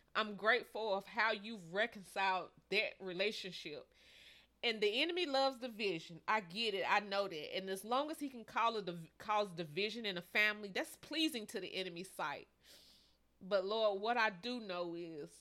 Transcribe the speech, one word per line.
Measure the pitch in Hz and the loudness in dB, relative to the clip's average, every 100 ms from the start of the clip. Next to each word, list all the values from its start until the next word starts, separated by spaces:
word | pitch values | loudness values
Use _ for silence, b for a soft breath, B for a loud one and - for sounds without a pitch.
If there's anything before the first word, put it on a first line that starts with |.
| b | b
I'm | - 214 | -2 -2
grateful | 196 202 240 233 196 220 | 0 4 4 2 -4 0
of | 196 196 | 0 0
how | 220 220 | 2 2
you've | 220 208 226 165 | 2 -4 -10 -4
reconciled | 185 233 220 180 - 190 185 160 - _ | 0 0 0 -8 0 2 0 -2 -12 _
that | 196 208 - | 0 0 -4
relationship. | 185 175 202 220 190 165 165 147 - B B B B B B _ | -8 0 0 0 -8 -10 -10 -10 -14 B B B B B B _
And | 240 220 | -2 2
the | 208 220 | 4 4
enemy | 320 349 | 2 2
loves | 339 269 269 262 | 2 4 4 2
division. | 247 208 214 165 - 160 - | -6 -2 0 0 -4 -8 0
I | 220 | 0
get | 175 185 233 | 0 -2 0
it. | 190 147 | 0 2
I | 202 | 2
know | 202 196 196 | 4 0 0
that. | 160 147 175 | -4 -4 -4
And | 190 | -2
as | 190 208 | -4 0
long | 247 302 | 0 0
as | 320 | -4
he | 285 | -8
can | 240 | -8
call | 220 240 226 220 | -6 2 2 2
a | |
div-, | 180 175 160 - | -4 -6 -10 -10
cause | - 214 208 170 | 0 2 2 -2
division | 165 147 208 220 | -4 0 0 0
in | 214 175 | -4 -4
a | |
family, | 175 226 214 208 202 | 0 4 4 2 -4
that's | 196 320 - | -4 -4 -8
pleasing | - 302 320 247 214 | -6 0 2 0 -4
to | 220 | -6
the | 180 | -4
enemy's | - 185 170 185 | -4 -4 -6 -10
sight. | - 156 131 - _ B B B B B B _ _ | -4 -4 -4 -10 _ B B B B B B _ _
But | 185 202 | 0 2
Lord, | 190 220 220 196 | 2 4 4 4
what | 208 240 | 2 4
I | 220 | 4
do | 185 240 247 | 2 -4 -4
know | 214 180 175 170 | -4 -2 -2 -4
is | 170 160 165 - | -6 -8 -12 -14